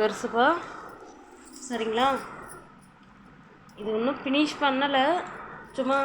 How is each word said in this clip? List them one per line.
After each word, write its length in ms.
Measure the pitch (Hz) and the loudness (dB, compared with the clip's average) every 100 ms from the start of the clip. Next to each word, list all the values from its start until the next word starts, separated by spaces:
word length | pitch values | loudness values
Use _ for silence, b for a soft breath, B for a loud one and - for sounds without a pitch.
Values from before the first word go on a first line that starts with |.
பெருசுப்பா. 460 | 214 202 233 226 269 349 - - - - - - - - - - - | 0 0 -2 2 4 2 -2 -12 -16 -16 -18 -20 -20 -20 -20 -16 -8
சரிங்களா? 400 | 240 226 220 269 254 - - - - - - - - - - - - - - - - | -4 0 2 2 2 -4 -14 -16 -18 -20 -20 -20 -20 -20 -20 -20 -20 -20 -20 -20 -8
இது 100 | 208 220 | -2 0
இன்னும் 220 | 240 277 | 2 0
ஃபினிஷ் 360 | 277 277 302 - | 2 2 2 2
பண்ணல, 340 | 285 262 285 277 277 359 - - - - - - | 2 2 2 4 4 2 -2 -10 -14 -14 -10 -4
சும்மா 200 | 254 277 | 0 2